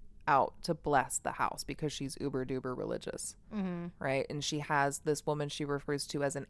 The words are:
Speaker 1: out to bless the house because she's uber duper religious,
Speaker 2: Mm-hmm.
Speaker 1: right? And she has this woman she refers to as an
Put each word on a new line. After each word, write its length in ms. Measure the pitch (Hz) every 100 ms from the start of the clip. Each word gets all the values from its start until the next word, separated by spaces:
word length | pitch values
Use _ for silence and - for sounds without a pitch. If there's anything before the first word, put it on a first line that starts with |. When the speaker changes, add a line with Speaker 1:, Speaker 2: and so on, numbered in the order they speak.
| - - -
Speaker 1:
out 260 | 135 - -
to 100 | -
bless 440 | 160 - 139 127 -
the 140 | -
house 300 | - - -
because 280 | - 143 151
she's 260 | - 135 -
uber 240 | 139 131 127
duper 320 | 131 127 127
religious, 580 | 104 - - - - - -
Speaker 2:
Mm-hmm. 340 | 214 185 175 175 -
Speaker 1:
right? 260 | 139 135 -
And 140 | 147
she 160 | - 151
has 400 | 143 147 139 139
this 260 | 156 147 -
woman 240 | 151 147
she 160 | - 143
refers 400 | 143 - 143 -
to 160 | 147
as 120 | 139 139
an 120 | 127